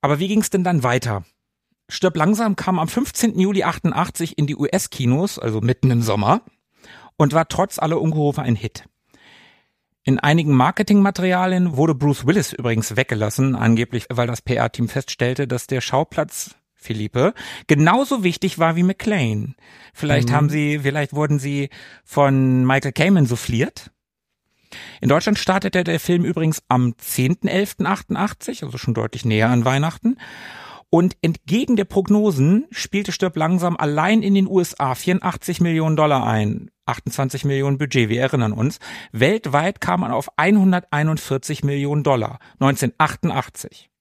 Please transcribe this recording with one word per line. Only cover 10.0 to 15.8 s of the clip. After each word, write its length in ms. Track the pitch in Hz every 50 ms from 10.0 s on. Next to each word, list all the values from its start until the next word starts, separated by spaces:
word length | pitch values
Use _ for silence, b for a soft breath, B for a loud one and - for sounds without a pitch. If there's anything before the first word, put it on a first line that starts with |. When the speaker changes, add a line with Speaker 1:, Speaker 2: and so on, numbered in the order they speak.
| _
Speaker 1:
In 180 | - 135 135
einigen 320 | - 143 151 165 165 151 143
Marketingmaterialien 1200 | 127 123 151 180 - 214 - 208 202 196 196 190 - 180 185 180 180 185 185 185 180 180 180 156
wurde 180 | 127 151 165 156
Bruce 320 | 127 139 147 139 - -
Willis 260 | 120 170 208 147 - -
übrigens 420 | - 120 120 117 110 110 - 110
weggelassen, 600 | 104 - _ 120 107 107 104 - - 135 135 131
angeblich, 500 | 117 110 113 117 113 120 - - 120 - -
weil 180 | 123 117 120 117
das 140 | 120 113 _
P-R-Team 460 | - 127 113 117 113 - - 120 107
feststellte, 600 | - 139 131 - - _ 123 120 127 127 143 123
dass 180 | 123 123 -
der 140 | - 139 131